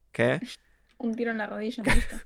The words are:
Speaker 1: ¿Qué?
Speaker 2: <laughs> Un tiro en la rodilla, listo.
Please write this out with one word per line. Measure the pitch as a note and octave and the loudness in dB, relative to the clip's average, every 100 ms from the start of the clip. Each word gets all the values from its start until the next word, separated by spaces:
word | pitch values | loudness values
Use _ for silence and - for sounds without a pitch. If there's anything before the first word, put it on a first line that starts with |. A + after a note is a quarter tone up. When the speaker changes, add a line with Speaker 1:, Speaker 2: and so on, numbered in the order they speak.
| _ | _
Speaker 1:
¿Qué? | - A#2+ C#3+ | 0 2 2
Speaker 2:
<laughs> | B3 - _ _ _ _ | -4 -14 _ _ _ _
Un | A#3+ | -4
tiro | A3+ A#3 | -2 -4
en | A3+ | -4
la | G#3 | -6
rodilla, | G#3 A3 A#3+ | -6 -6 -2
listo. | A3+ - - A3+ | 4 4 4 -6